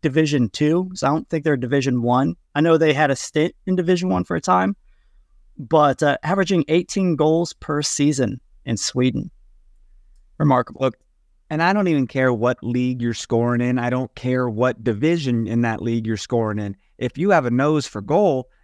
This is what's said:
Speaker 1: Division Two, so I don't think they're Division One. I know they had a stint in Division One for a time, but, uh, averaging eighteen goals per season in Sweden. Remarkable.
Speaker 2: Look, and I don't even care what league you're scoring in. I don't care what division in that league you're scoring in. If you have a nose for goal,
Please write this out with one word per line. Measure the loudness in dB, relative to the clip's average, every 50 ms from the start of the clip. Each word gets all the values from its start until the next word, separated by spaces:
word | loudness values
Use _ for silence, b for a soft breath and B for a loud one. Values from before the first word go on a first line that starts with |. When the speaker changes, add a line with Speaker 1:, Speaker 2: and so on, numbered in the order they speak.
| -4
Speaker 1:
Division | 0 2 2 2 2 2 2 0 0
Two, | 0 0 0 2 2 0 -2 -4 -6
so | -4 -2 0
I |
don't | 0 -2 -4 -4
think | -6 -4 0
they're | 0 0 0
Division | 0 0 0 0 0 0 0 0 0
One. | 2 2 2 2 0 -2 -6 _ _ -2
I | 0
know | 2 4 4 4
they | 4 4 2
had | 2 2 0
a | 0
stint | -2 -4 -4 -2 0 0 0 -2 _ -4
in | -2 -2
Division | 0 0 0 0 0 0 -2
One | -2 -2 -2
for | -2 -4
a | -4
time, | 0 0 0 2 2 0 -4 -6 _ _ _ _ _ _ _ _ _ _ _ _ _ _ _ -16
but, | -6 0 4 4 4 4 2 2 0
uh, | 0 0 -2
averaging | -2 -2 0 0 0 0 2 0 0 2
eighteen | 0 0 0 -2 -2 -2 0 0 0
goals | 2 2 2 2 2 0 -4 -8
per | -12 -8 -6 -4 -4
season | -4 -4 -2 0 2 2 2 2 0 -2 -2 -6 -12 _ -20 -14 -8
in | -6 -6 -4
Sweden. | -4 -4 -2 0 0 0 0 -2 -6 -10 -14 -20 -20 -20 -20 -20 _ _ -20 _ _ _ -20 -20 -20 _ -20 -20 _ _ _ 0
Remarkable. | 2 2 2 2 0 -2 -4 -2
Speaker 2:
Look, | -2 -2 -2 -4 _ _ _ _ _ _ _ _ _ -8
and | -4 0 0
I | 2 2
don't | 2 2 2
even | 2 0 0
care | -2 0 0 0 2
what | 2 2 0 0 0 -2 -4
league | -4 -2 -2 0 -2 -2 -2
you're | -4 -4 -4
scoring | -6 -6 -2 0 0 0 2 0 0
in. | 0 0 0 0
I | -2 -2
don't | -2 -2 -4 -6 -8
care | -8 -4 -2 0 0 -2 -2
what | -2 0 0 0 0 -2 -2
division | -4 -2 0 0 0 0 0 0 -2 -2 -2 -2 -2
in | 0 0
that | 0 0 -2 -4
league | -4 -2 -2 -2 -2
you're | -2 -4
scoring | -4 -4 -2 -2 0 0 0 -2 -4
in. | -4 -6 -8 -10 _ _ _ -8
If | -8 -6 -4 -2
you | 0 2
have | 4 4 2 2
a |
nose | 0 0 2 2 2 0 -2 -4
for | -8 -10
goal, | -4 -2 0 2 2 2 0 0 -4 _ _ _